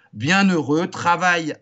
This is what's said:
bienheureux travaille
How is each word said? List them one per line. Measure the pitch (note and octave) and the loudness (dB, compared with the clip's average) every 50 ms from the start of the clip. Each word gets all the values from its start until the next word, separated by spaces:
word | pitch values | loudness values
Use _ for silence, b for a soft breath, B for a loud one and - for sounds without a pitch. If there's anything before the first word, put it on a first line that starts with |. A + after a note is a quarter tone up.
| b b b | b b b
bienheureux | G#2 A2+ D3 F#3 G3 G3 F#3+ F3+ D#3+ C3+ B2+ D3 D#3+ F3+ F3+ | -8 -2 0 2 4 4 4 2 0 0 0 0 0 0 -4
travaille | - - - E3+ F3 E3 F3+ F3+ F3 E3+ E3 D3+ B2+ - | -6 -4 0 0 0 2 2 0 0 0 -2 -6 -10 -8